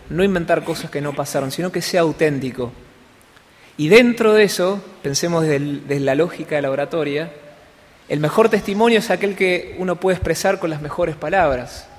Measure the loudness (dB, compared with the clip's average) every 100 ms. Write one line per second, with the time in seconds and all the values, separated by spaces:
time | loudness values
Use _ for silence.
0 | -8 0 0 0 0 0 0 -8 -8 -6
1 | -6 -6 -4 -4 -4 -4 -4 -4 -2 0
2 | 0 2 0 0 -4 -6 -8 -10 -20 -20
3 | _ _ _ _ _ _ -20 -6 6 6
4 | 6 4 4 6 4 2 0 -2 -8 -10
5 | -6 -2 0 0 2 0 -2 -6 -4 -2
6 | 0 2 0 -2 -4 -2 -2 -2 -2 -2
7 | -2 -4 -6 -12 -20 -20 -20 _ _ _
8 | -6 -2 0 4 4 2 0 2 4 4
9 | 2 0 -2 0 0 0 -4 -6 -4 0
10 | 0 0 0 0 0 0 -4 -6 -8 -4
11 | -4 -4 -2 2 2 0 -4 -14 -20